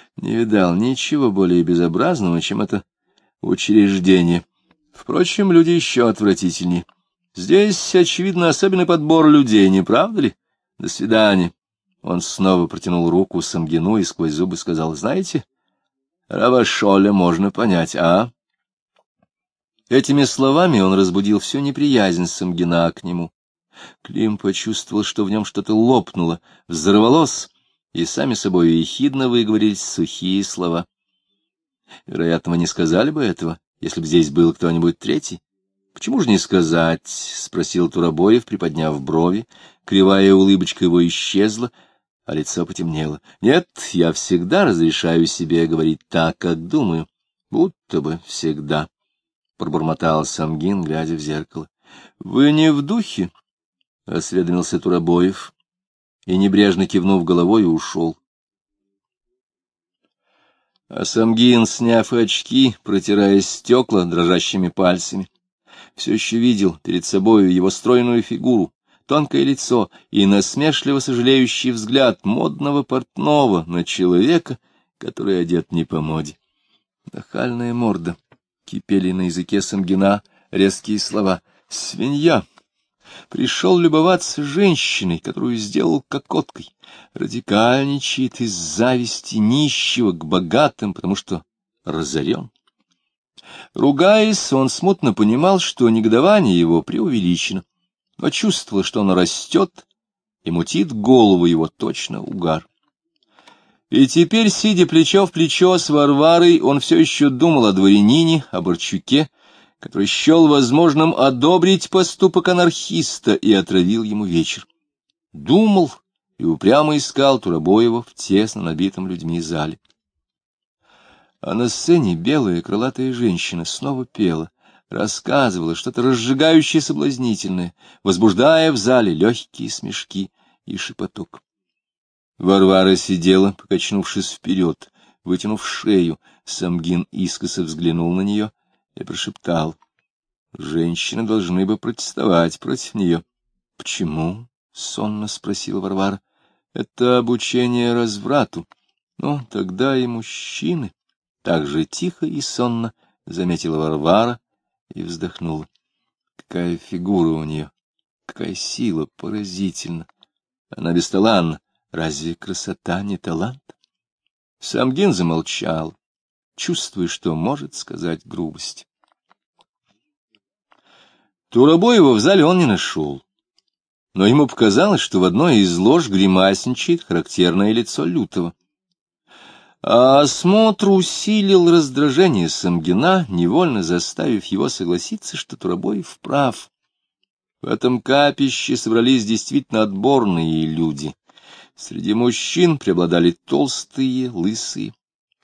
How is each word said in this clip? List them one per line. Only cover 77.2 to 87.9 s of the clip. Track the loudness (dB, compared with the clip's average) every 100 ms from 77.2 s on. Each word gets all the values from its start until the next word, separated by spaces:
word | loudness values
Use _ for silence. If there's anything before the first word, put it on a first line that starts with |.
| -14 -8 -6 -6 -6
морда», — | -2 -2 -2 -6 -10 _ _ _ _
кипели | -14 -12 -2 -2 0
на | -2
языке | -4 -4 -4 -4
Самгина | -4 -4 -2 0 2 0 _ _ _
резкие | 0 0 0 -6 -6
слова. | -4 -4 -2 -4 _ _ _
«Свинья! | -14 -12 -6 -4 0 2 0 -2 _ _ _ _ _ _ -20 -14
Пришел | -6 -4 -2 2 4
любоваться | 4 4 2 2 -2 -8
женщиной, | -6 0 2 2 -2 -4 -4 -4
которую | -6 -6 -4 -4
сделал | -4 -2 0 -2 -4
кокоткой. | -10 -6 -6 -6 -10 -20 _ _ -20 _
Радикальничает | -10 -10 -8 -2 0 2 2 -2